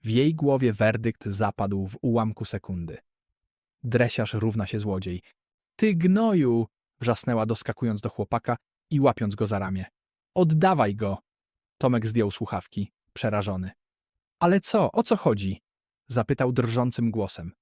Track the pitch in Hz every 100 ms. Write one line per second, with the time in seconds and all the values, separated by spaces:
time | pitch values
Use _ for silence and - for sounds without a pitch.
0 | 110 117 147 160 143 135 127 104 110 113
1 | 113 - 107 98 104 - 101 98 95 117
2 | 131 113 110 107 - 101 - 90 82 -
3 | _ _ _ _ _ _ _ _ 123 120
4 | 120 - 110 110 113 107 98 107 104 95
5 | 95 90 _ _ _ _ _ - 220 175
6 | 180 196 226 190 131 117 110 _ _ _
7 | 120 117 - 113 110 113 - - 120 107
8 | 120 - 101 117 - 120 _ _ _ 147
9 | 135 - 107 101 104 101 95 95 92 _
10 | _ _ _ - 175 156 185 170 107 101
11 | 104 98 _ _ _ _ _ _ 131 123
12 | 110 113 104 - 110 98 - - 98 _
13 | _ - 110 104 101 92 92 - _ _
14 | _ _ _ _ 175 196 - 220 151 -
15 | 233 220 160 107 95 98 _ _ _ _
16 | _ 120 113 139 127 127 120 117 123 120
17 | 117 110 98 - 85 _